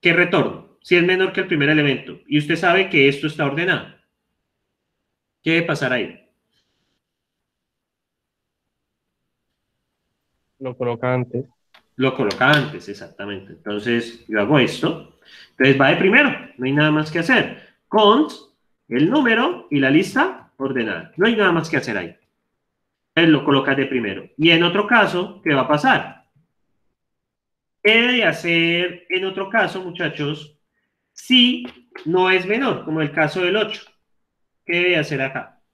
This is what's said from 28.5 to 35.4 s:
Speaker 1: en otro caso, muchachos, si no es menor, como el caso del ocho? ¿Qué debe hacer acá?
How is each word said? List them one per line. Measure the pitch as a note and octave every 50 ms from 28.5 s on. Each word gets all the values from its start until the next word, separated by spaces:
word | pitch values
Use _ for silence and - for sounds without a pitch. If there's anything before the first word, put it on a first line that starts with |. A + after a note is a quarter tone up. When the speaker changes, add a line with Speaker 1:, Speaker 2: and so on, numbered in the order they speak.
| E3+ E3 E3 E3 E3+ E3+ F3+ F3 F3 - _ _
Speaker 1:
en | - F#3 F#3+
otro | F#3+ F#3 F#3+ G3 F#3+
caso, | - A3+ G3 F3 - F#3+ F#3
muchachos, | F3+ D#3+ - F3 D3+ D3+ - D3 C#3+ D3+ D3+ - - _ _ _ _ _ _ _ _ _ _ _ _ _
si | - - - B3+ B3+ A#3+ B3 B3+ E4+ - - - - _ _ _ - -
no | D3+ E3+ F#3 F3+ F#3
es | F#3 F#3 F3
menor, | F#3 G#3 A#3 C#4 A#3+ E3 - -
como | - D#3 D#3+ D#3
el | D3 D3
caso | - D#3 D3 - F#3+ F3+
del | F3 F#3+
ocho? | G#3+ G#3+ G#3 - - - _ _ _ _ _ _ _ _ _ _ _ _ _ _ _ _
¿Qué | - F3
debe | F3 F3 F3+ F3+
hacer | E3 D3 D3+ D3+ C3
acá? | C3+ C3+ - C3